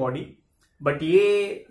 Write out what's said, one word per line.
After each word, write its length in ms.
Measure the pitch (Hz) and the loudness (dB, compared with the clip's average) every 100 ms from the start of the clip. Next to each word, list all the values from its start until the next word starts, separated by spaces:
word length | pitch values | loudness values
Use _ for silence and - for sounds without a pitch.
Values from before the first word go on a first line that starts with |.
body, 180 | 127 131 - - _ _ _ - 143 | -4 -6 -10 -18 _ _ _ -6 -4
but 160 | 143 | -2
ये 600 | 156 185 208 202 202 - - | 2 4 4 2 -2 -8 -12